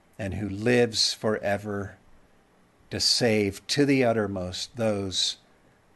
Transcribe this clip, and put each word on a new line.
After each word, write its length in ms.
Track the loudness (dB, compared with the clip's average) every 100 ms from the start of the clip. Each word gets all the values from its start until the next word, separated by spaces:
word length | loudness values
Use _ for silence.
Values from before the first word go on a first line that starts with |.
| _ -10
and 160 | -6
who 140 | -6 -6
lives 680 | -2 2 4 4 2 -2
forever 800 | -2 -2 -2 -2 -4 -4 -6 -8 -12 -20 -20 _ _ _ _ _ _ -10
to 100 | -2
save 680 | 0 2 2 2 2 -2 -4
to 180 | 2 4
the 180 | 4
uttermost 720 | 4 2 0 -4 -6 -8 -10 -4
those 600 | -2 -2 -2 -2 -4 -4 _ _ _ _ _